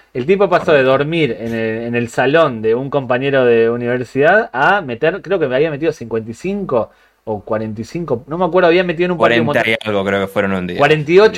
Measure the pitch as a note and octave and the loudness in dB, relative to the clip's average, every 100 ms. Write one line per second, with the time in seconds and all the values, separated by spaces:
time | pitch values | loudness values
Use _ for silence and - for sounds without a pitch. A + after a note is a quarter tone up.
0 | _ C3 B2+ G3 G3 E3+ - D3 C3 C3+ | _ -6 0 2 2 2 2 2 4 2
1 | C#3+ E3+ D3 G#2 A2+ A#2 A2+ A2 A#2 A#2+ | 0 0 -2 -2 -6 -4 -4 -4 -4 -4
2 | A#2+ - B2+ D#3 D#3 A#2 A2 A2+ C#3 C#3+ | -2 -2 2 2 2 0 0 0 -2 -4
3 | A#2 B2 C#3 C3+ B2 A#2 A2+ A#2+ A#2+ B2 | -2 -2 0 2 4 4 2 0 -2 -4
4 | B2 C3 D3 G3+ A#3 B2 D3+ G3+ D3+ A2+ | -4 0 4 2 0 0 2 2 -2 -2
5 | D3+ F#3 - F#3+ D3 B2+ D#3+ C#3+ D#3+ D3 | -2 -2 -4 -2 0 0 -2 -2 -4 -4
6 | A#2 A2+ A2 - F3+ G3+ F3 C3 G2+ _ | -6 -6 -6 -10 -8 -6 -4 -2 -4 _
7 | _ _ - G#2+ - A2 A2 G#2+ A2 E3+ | _ _ -10 -10 -6 -6 -6 -8 -10 -10
8 | E3+ B2 - D#3+ F3+ F3 F3 F3 F3+ E3 | -6 -6 -6 -4 0 4 4 4 0 -2
9 | F3+ F3 E3+ A#2 A#2 B2+ A2+ A2+ A2 G#2 | -2 0 2 2 2 0 0 -2 -2 -2
10 | G2 G2 F#2+ - G2 F#2+ F2+ F2+ C#3+ D#3 | 0 -2 -2 -2 -2 -2 -4 0 2 2
11 | C#3+ F3+ G#3+ | 4 4 4